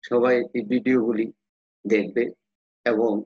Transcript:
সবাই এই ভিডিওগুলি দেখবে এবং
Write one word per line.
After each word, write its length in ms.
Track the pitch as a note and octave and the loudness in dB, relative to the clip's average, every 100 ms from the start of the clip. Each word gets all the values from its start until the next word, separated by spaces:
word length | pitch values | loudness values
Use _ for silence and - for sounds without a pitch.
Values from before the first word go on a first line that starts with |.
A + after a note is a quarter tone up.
সবাই 320 | - B2 B2+ B2 A#2+ | 0 2 4 2 0
এই 80 | B2 | -6
ভিডিওগুলি 640 | G#2 B2 A#2+ B2+ A2+ A2 A2+ - _ _ _ _ G#2 | -2 -2 2 2 2 -2 -4 -8 _ _ _ _ -2
দেখবে 380 | A2 - - A#2+ - _ _ _ _ A#2+ | 0 0 -2 -4 -6 _ _ _ _ -2
এবং 260 | A2 A2+ G#2 | 0 0 -2